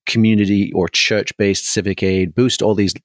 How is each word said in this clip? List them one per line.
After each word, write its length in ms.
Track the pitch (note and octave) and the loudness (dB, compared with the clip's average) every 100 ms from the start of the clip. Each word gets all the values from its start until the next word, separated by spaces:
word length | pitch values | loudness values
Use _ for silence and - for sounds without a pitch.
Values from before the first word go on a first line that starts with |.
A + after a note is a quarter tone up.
| - | -4
community 640 | A2+ A2 G#2+ G2+ G2+ G2+ | 2 4 4 2 2 0
or 140 | - F2 | 0 -2
church-based 800 | - - G#2+ - - G2+ F#2+ - | -2 0 -2 -4 -2 0 0 -2
civic 380 | - G2 F#2+ | -4 -4 -2
aid, 320 | F#2+ F#2+ F#2 A#2+ | 0 0 0 0
boost 260 | B2 - | 0 0
all 140 | G#2 G#2 | 0 0
these, 180 | G2 - | 0 -4